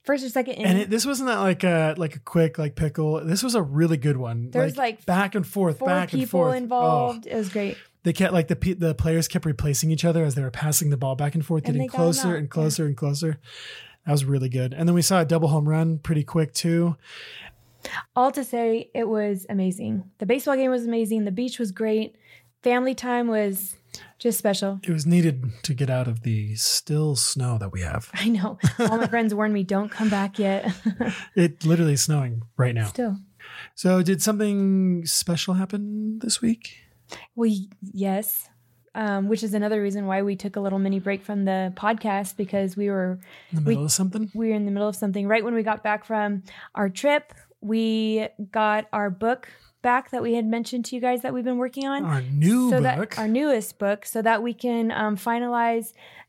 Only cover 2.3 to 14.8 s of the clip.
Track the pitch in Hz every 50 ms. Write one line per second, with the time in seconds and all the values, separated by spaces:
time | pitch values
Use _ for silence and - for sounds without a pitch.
2.3 | - 170 165 160 160 - 156 147 - - 156 151 143 - 156 151 156 156 156 160
3.3 | 170 190 220 254 233 226 175 139 139 151 165 165 165 147 120 151 143 127 127 117
4.3 | 117 117 120 127 - 247 262 - - 277 262 233 220 - - - 180 185 202 190
5.3 | - 214 170 - - 202 190 170 151 - 175 180 180 185 180 - - - 262 220
6.3 | - 180 - 254 254 254 247 226 247 247 247 247 247 240 240 247 240 226 226 -
7.3 | - 226 214 185 - 214 202 196 196 - - _ _ _ - 175 156 - 190 175
8.3 | 185 175 156 - 170 - - 185 185 - 170 165 147 - - 165 160 165 160 -
9.3 | - 185 - 160 147 - - 147 139 - - 156 160 151 - 170 160 170 160 147
10.3 | 127 139 135 131 120 - 151 151 147 - 170 147 143 127 131 135 135 127 147 147
11.3 | - 165 147 - 170 156 - - 147 - - 254 - - 170 170 170 262 - 180
12.3 | 175 156 151 143 - 165 156 156 147 - 160 147 139 - 151 143 143 143 165 160
13.3 | 151 - - - - - - - - - - - - _ - - 147 143 135 135
14.3 | 139 135 127 131 123 131 127 127 131 151